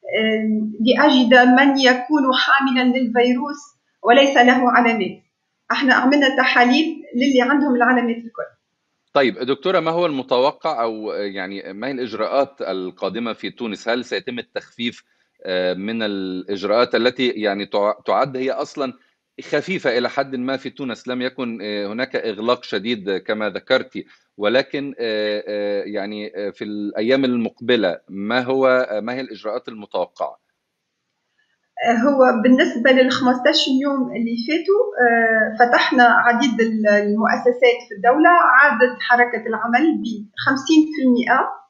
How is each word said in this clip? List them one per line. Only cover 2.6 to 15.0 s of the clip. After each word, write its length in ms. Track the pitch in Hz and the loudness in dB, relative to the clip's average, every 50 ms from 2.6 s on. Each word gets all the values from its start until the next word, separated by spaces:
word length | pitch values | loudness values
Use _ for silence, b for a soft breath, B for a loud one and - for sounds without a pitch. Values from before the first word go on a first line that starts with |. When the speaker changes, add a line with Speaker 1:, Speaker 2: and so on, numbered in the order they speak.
| 269 269 254 254 254 254 247 262 | 2 0 0 2 2 2 2 2
Speaker 1:
للفيروس 600 | 262 226 214 240 240 247 247 254 285 294 294 - - - _ _ _ _ _ _ - | 0 0 2 2 2 2 2 0 -2 -6 -8 -12 -14 -20 _ _ _ _ _ _ 2
وليس 340 | 202 240 277 277 269 269 254 | 4 6 6 6 4 4 4
له 340 | 240 247 254 254 254 240 | 6 6 4 4 2 2
علامات. 500 | 240 240 240 233 226 220 190 165 - - _ _ _ _ _ _ _ _ _ _ | 2 4 2 2 2 0 -2 -4 -6 -12 _ _ _ _ _ _ _ _ _ _
احنا 220 | 226 247 285 262 254 | -4 -2 0 2 2
عملنا 440 | - 247 262 285 294 277 262 269 - | 2 4 2 2 4 2 2 2 2
تحاليل 680 | 240 240 - 247 247 247 254 302 320 - - - - - - | 0 2 4 4 4 4 4 2 2 0 -4 -8 -12 -8 -4
للي 260 | 240 262 285 269 247 | -2 0 2 2 2
عندهم 340 | 247 240 285 285 277 285 247 | 2 2 2 0 2 2 2
العلامات 400 | 240 240 233 254 247 240 233 233 | 2 2 2 2 0 0 -2 -4
الكل. 400 | 233 233 226 _ - - - _ _ _ _ _ _ _ _ _ _ _ _ _ | -6 -8 -16 _ -12 -14 -14 _ _ _ _ _ _ _ _ _ _ _ _ _
Speaker 2:
طيب 260 | 143 139 123 101 - | 2 2 2 0 -4
دكتورة، 400 | 127 123 139 135 - 180 190 180 | -4 -4 -4 -4 -2 0 0 0
ما 120 | 160 165 | 0 0
هو 140 | 165 170 175 | -2 0 -2
المتوقع 760 | 170 147 131 123 - 131 123 127 143 151 - _ 160 156 120 117 | -2 -2 -4 -4 -2 0 2 2 0 0 -2 _ -6 -4 -2 -4
أو، 280 | 113 113 110 107 107 | -4 -4 -6 -8 -8
يعني، 640 | 82 82 101 101 95 98 92 92 98 98 - - 95 | -6 -6 -6 -8 -8 -8 -10 -10 -10 -12 -12 -14 -12
ما 140 | 101 113 131 | -10 -10 -8
هي 40 | |
الإجراءات 680 | 139 127 123 117 101 104 107 90 95 135 139 131 - _ | -6 -6 -8 -8 -6 -6 -4 -2 0 0 0 -2 -4 _
القادمة 720 | 110 - 92 95 92 92 85 _ - 95 92 110 120 117 107 | -8 -8 -6 -6 -8 -8 -10 _ -8 -8 -6 -6 -8 -8 -8
في 160 | - - 101 | -8 -10 -12
تونس؟ 400 | 90 - 123 113 101 92 - 113 | -10 -8 -10 -8 -8 -8 -6 -4
هل 160 | 113 127 117 | -4 -4 -4
سيتم 340 | - - 101 95 - 123 120 | -6 -8 -8 -8 -8 -12 -12
التخفيف، 640 | 113 _ _ 104 - _ _ _ 120 120 - - | -12 _ _ -14 -14 _ _ _ -8 -8 -8 -10